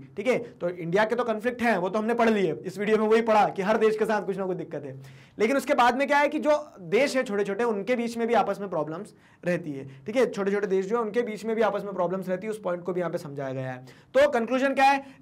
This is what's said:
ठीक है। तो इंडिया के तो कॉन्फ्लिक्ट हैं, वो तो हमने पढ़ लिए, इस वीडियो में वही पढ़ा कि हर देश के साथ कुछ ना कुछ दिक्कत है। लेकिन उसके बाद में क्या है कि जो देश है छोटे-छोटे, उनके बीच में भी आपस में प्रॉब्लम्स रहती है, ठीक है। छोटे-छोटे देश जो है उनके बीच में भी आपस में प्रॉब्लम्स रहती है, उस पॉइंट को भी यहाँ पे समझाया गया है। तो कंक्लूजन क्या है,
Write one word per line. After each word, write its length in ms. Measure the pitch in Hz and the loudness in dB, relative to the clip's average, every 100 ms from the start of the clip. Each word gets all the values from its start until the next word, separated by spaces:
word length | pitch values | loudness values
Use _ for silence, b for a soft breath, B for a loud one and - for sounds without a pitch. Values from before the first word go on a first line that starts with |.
| B - | B -6
ठीक 100 | 214 | 0
है। 120 | 208 | 0
तो 300 | - - 175 | -2 -8 -6
इंडिया 360 | 175 165 185 | -6 0 2
के 100 | 220 | 2
तो 100 | 233 | 0
कॉन्फ्लिक्ट 380 | 240 214 226 240 | 0 -2 -2 0
हैं, 160 | 233 196 | 0 2
वो 100 | 180 | 0
तो 100 | 214 | -2
हमने 160 | 220 | 0
पढ़ 160 | 233 226 | 2 2
लिए, 300 | 208 175 143 185 | 4 2 -2 -8
इस 120 | 175 | -4
वीडियो 200 | 208 220 | 0 2
में 100 | 214 | 4
वही 140 | 226 | 4
पढ़ा 260 | 226 214 180 | 4 4 4
कि 140 | 196 | 0
हर 140 | 190 220 | 0 2
देश 200 | 214 214 | 2 2
के 80 | |
साथ 180 | 214 208 | 0 0
कुछ 140 | 180 190 | -2 -4
ना 100 | 190 | -4
कुछ 100 | 175 | -4
दिक्कत 260 | 165 156 | -6 -10
है। 180 | 135 131 B B B B | -10 -14 B B B B
लेकिन 180 | 220 277 | 2 2
उसके 180 | - | 2
बाद 220 | 262 240 247 | 4 4 4
में 100 | 277 | 2
क्या 120 | 285 | 2
है 100 | 294 | 2
कि 100 | 302 | 2
जो 360 | 285 294 294 - | 2 2 0 -14
देश 360 | 170 202 277 254 | -2 2 2 0
है 60 | |
छोटे-छोटे, 420 | 247 202 196 196 | -2 -2 -2 0
उनके 320 | 240 202 196 247 | -2 -2 -2 -2
बीच 200 | 233 233 | -2 -2
में 120 | 233 | 2
भी 60 | |
आपस 220 | 226 190 190 | 2 2 -2
में 100 | 202 | -4
प्रॉब्लम्स 440 | 175 151 160 214 - b b | -4 -4 -6 -12 -18 b b
रहती 280 | 170 170 170 | -4 -2 -4
है, 120 | 135 135 B - | -10 -12 B -4
ठीक 100 | 233 | 0
है। 140 | 233 | 2
छोटे-छोटे 360 | 196 196 202 202 | 0 -2 0 0
देश 200 | 190 190 | 0 0
जो 100 | 233 | -2
है 60 | |
उनके 200 | 220 233 | -2 -2
बीच 220 | 233 208 | -2 -4
में 120 | 220 220 | -4 0
भी 60 | |
आपस 200 | 214 202 | 2 0
में 100 | 202 | -4
प्रॉब्लम्स 340 | 185 175 190 180 | -2 -2 -2 -4
रहती 180 | 185 214 | -4 -6
है, 40 | |
उस 100 | 214 | -6
पॉइंट 240 | - 175 | -6 -6
को 80 | 175 | -4
भी 80 | 180 | -4
यहाँ 120 | 170 | -4
पे 60 | 170 | -4
समझाया 340 | 156 143 135 | -8 -8 -8
गया 200 | 131 131 | -6 -8
है। 60 | 127 | -10
तो 440 | 131 - _ 254 285 | -14 -20 _ 4 4
कंक्लूजन 460 | 254 226 254 269 | 4 0 0 2
क्या 100 | 269 | 4
है, 220 | 269 269 - B | 4 4 -2 B